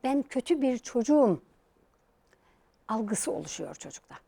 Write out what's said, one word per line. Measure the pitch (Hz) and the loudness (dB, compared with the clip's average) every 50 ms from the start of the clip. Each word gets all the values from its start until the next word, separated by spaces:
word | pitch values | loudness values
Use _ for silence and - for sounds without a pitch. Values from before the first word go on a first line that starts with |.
| _ | _
Ben | 262 269 285 | 0 0 0
kötü | 262 - - 262 - - 339 311 | -2 -2 -4 -6 0 0 0 2
bir | 269 262 254 233 | 2 0 0 0
çocuğum." | - - - 247 226 - 294 302 277 220 180 147 - _ _ _ _ _ _ _ _ _ _ _ _ _ _ _ _ _ _ _ _ _ _ _ _ _ _ _ _ - | -6 -4 -2 -2 2 4 6 6 6 6 4 2 -2 _ _ _ _ _ _ _ _ _ _ _ _ _ _ _ _ _ _ _ _ _ _ _ _ _ _ _ _ -6
algısı | 220 220 220 202 214 - - - | -4 -4 -2 -2 -2 -4 -2 -4
oluşuyor | - - 156 151 - - 160 143 143 | -4 -6 -6 -10 -10 -10 -10 -10 -12
çocukta. | - - 147 139 - _ _ 139 143 _ | -14 -16 -16 -16 -18 _ _ -20 -20 _